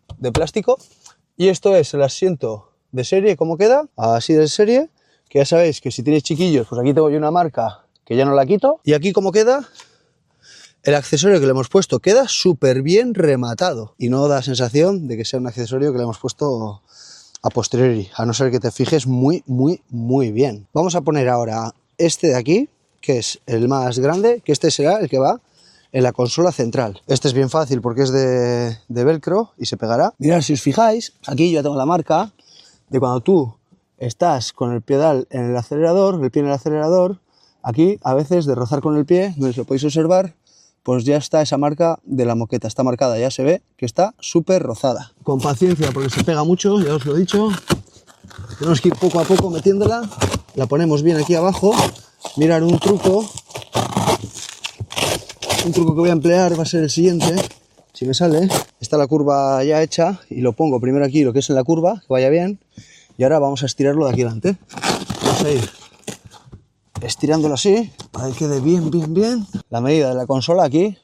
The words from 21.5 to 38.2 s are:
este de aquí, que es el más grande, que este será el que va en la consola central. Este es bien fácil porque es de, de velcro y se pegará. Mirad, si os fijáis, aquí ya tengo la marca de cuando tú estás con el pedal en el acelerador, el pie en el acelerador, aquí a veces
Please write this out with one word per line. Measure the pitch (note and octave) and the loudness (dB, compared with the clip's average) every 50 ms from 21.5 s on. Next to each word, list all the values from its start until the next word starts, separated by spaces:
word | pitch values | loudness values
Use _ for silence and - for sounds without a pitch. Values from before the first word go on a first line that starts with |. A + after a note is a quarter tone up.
| A2 A2+ A2+ A2+ - _ _ _ _ | -4 -6 -6 -8 -10 _ _ _ _
este | - E3+ E3 - - - | 0 0 0 0 0 0
de | E3 B2+ | 2 2
aquí, | B2+ A2+ C3 E3+ A3+ C#4+ - _ _ _ _ _ _ | 2 2 2 0 0 0 -2 _ _ _ _ _ _
que | - - C3+ | -4 -2 -2
es | A#2+ G#2+ - - - _ | -2 -2 -6 -8 -10 _
el | - A#2+ A2+ A#2+ | -4 -2 0 0
más | B2 C3+ C3+ B2+ B2 A#2 B2+ | 0 0 0 -2 -2 -2 -2
grande, | B2+ C#3+ E3 F#3+ G3+ A#3 A#3+ A#3+ - | -2 0 0 2 2 0 0 0 -2
que | - | -2
este | D3 - - D#3+ | -2 0 0 -2
será | - - C#3+ D#3 G3 A3 | 0 0 0 0 0 0
el | F#3+ C3 | -2 -2
que | - C3 | 0 0
va | C3 D3+ G#3+ B3+ _ _ _ _ _ _ _ _ _ _ | 2 2 0 -2 _ _ _ _ _ _ _ _ _ _
en | - C3 B2+ | -2 0 0
la | A#2+ | 0
consola | A#2 - B2 A#2+ - D#3+ E3+ F3+ | 0 0 -2 -2 0 0 0 0
central. | C#3+ - B2 A#2 - - A#2+ G#2+ F#2+ - _ | 0 -2 -4 -4 -2 -4 -4 -4 -6 -8 _
Este | - C#3 - - | -2 -2 0 0
es | C#3+ A#2+ | 0 0
bien | C3 C3+ B2+ | 0 0 0
fácil | - D#3+ D#3 A#2+ C3+ B2 | 0 -2 -2 0 -2 -2
porque | G#2 A#2+ A2+ B2 C#3 | -2 -2 -2 0 0
es | C3 | 0
de, | C3 C3+ C3+ B2+ B2+ B2 A#2+ B2 A#2+ A#2+ A#2+ A#2 A2+ A2+ _ | 2 0 2 2 0 0 0 0 0 -2 -2 -4 -6 -10 _
de | - A#2+ A#2+ B2 | -8 -4 0 0
velcro | D3 E3 D#3 - E3 F3 G#3 A#3 - _ | 0 0 0 -2 -2 -2 -2 -2 -4 _
y | - B2 | -10 -10
se | - - | -8 -8
pegará. | - A#2 A2 A#2 B2 E3 G#3 - | -4 -2 0 0 2 0 0 -2
Mirad, | - C3 D3+ E3+ E3+ | -2 0 2 2 2
si | C#3 - D3+ | 0 0 -2
os | B2 | -2
fijáis, | - C#3+ C3+ G#3+ A3+ A3+ A3 A#3+ - - _ _ - | -2 0 2 2 2 2 2 0 -4 -10 _ _ -10
aquí | - D3 B2+ D#3+ F3+ | -6 -2 0 2 2
ya | E3 D3+ C3+ | 2 0 0
tengo | - - | -2 -2
la | C3+ C3 | -2 -2
marca | D3+ F3 F3 - - D#3 E3 G#3 G#3+ _ _ _ _ _ - - _ _ _ _ - | 0 0 -2 0 0 0 -2 -2 -4 _ _ _ _ _ -20 -20 _ _ _ _ -4
de | - B2+ | -2 0
cuando | C3+ B2 B2 B2+ | 0 0 -2 0
tú | A#2+ - G3 E3+ C3+ A#2 - _ _ _ _ _ _ _ _ | 2 2 2 2 2 -2 -8 _ _ _ _ _ _ _ _
estás | - C3 B2 - - F3+ F3 D3+ B2+ A2 - - | -10 -8 -6 -2 0 0 2 0 0 -2 -6 -6
con | - C3 A#2+ A#2+ | -6 -4 -4 -4
el | A#2 | -4
pedal | A2+ - C#3 C#3 D3+ D#3+ D3 B2+ C3 - | -4 -2 0 2 2 2 2 0 -2 -4
en | - B2+ A#2+ A#2+ | -6 -6 -4 -2
el | B2 | -4
acelerador, | B2 A#2 - D3 D3 E3 E3 F3 G3 G3 G3 F#3 E3 | -4 -4 -4 -2 0 2 2 4 4 2 2 0 0
el | C3+ B2+ | -2 -2
pie | - D3+ | 0 0
en | C#3+ | 0
el | C#3+ C#3+ | 0 -2
acelerador, | C3 - D#3+ D3+ D3+ D3+ D#3+ F3+ F#3 F3+ F#3 G3+ - _ _ _ _ _ _ _ _ | -2 -2 -2 -2 -2 0 2 2 2 2 0 -2 -6 _ _ _ _ _ _ _ _
aquí | - B2 A2+ C3 E3 F#3+ G#3 - - | -6 -2 2 2 2 2 2 0 -2
a | C3 C3 | 0 0
veces | C#3 | 0